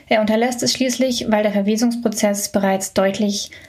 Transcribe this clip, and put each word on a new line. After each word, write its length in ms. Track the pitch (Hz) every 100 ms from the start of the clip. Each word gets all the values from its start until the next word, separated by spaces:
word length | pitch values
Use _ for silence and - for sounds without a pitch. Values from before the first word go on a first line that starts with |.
| -
Er 140 | 226
unterlässt 420 | 214 220 240 247
es 80 | 254
schließlich, 540 | - 254 247 262 240 -
weil 140 | 214
der 80 | 214
Verwesungsprozess 1000 | 202 196 220 240 233 220 208 208 202 -
bereits 400 | 202 196 190 -
deutlich 580 | - 190 196 208 202 - -